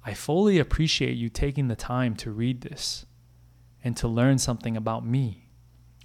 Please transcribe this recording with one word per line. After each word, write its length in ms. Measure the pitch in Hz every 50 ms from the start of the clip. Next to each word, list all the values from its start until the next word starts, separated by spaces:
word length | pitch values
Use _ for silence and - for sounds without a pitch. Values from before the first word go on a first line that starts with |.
| -
I 80 | 110 101
fully 460 | - - - 147 180 208 208 196 170
appreciate 580 | 127 - - - 160 156 - - 135 127 123
you 120 | 120 117 117
taking 380 | - - 143 143 135 147 139
the 80 | 123 110
time 400 | - - - 123 127 127 120 107
to 140 | 101 - 117
read 300 | 104 110 117 127 131 120
this 440 | - - 143 - - - - - - - - - _ _ _ _ - - _ _ - - _ _ -
and 140 | 123 117
to 100 | - -
learn 300 | 117 113 117 123 135 135
something 400 | 127 - - 120 113 - 117 113
about 280 | 110 110 113 113 117 120
me. 440 | 117 123 139 135 113 92 - - - - - - - _ - - - _ _